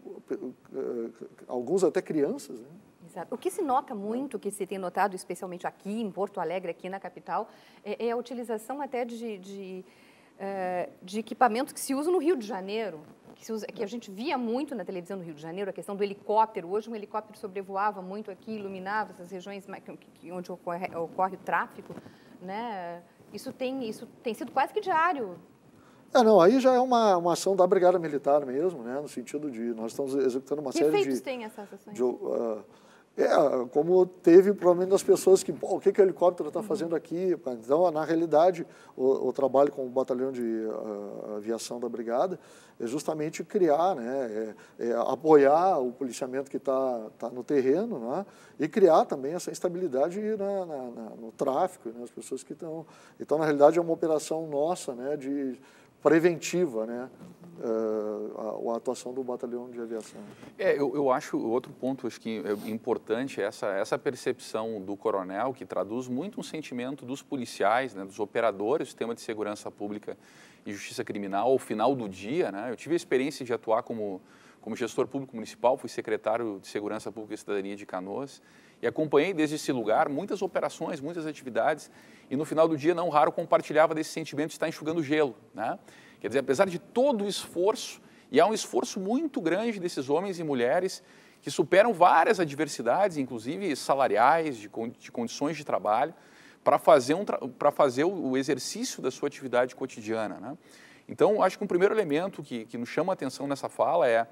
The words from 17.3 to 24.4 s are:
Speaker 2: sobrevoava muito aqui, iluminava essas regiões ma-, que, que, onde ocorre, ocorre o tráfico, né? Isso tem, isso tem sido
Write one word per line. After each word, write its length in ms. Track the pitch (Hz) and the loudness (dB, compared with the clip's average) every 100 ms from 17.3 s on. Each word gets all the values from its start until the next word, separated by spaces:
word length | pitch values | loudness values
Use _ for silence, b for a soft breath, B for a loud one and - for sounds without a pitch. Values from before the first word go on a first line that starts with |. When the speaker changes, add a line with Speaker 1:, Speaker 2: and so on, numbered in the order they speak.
| - | -12
Speaker 2:
sobrevoava 640 | 208 190 190 190 214 196 | -12 -10 -8 -4 -4 -4
muito 280 | 185 202 214 | -8 -10 -12
aqui, 220 | 185 - | -14 -12
iluminava 600 | 220 196 190 185 214 190 | -10 -10 -10 -6 -4 -6
essas 180 | 180 175 | -10 -14
regiões 360 | 185 190 202 190 | -14 -12 -14 -14
ma-, 140 | 185 | -16
que, 160 | - 160 | -16 -18
que, 360 | - - 165 | -20 -20 -12
onde 200 | 180 180 | -10 -10
ocorre, 420 | 175 - 170 185 | -10 -8 -6 -6
ocorre 420 | 165 165 - 190 185 | -6 -6 -2 -2 -2
o 20 | |
tráfico, 560 | - 170 240 - - 170 B B B - | -4 -2 -4 -10 -18 -18 B B B -16
né? 600 | 180 202 240 196 175 175 175 b - | -10 -8 -8 -8 -10 -12 -16 b -18
Isso 180 | 202 262 | -16 -14
tem, 380 | - 254 269 226 | -8 -6 -6 -8
isso 180 | - 233 - | -10 -16 -12
tem 120 | 240 | -8
sido 180 | 220 | -8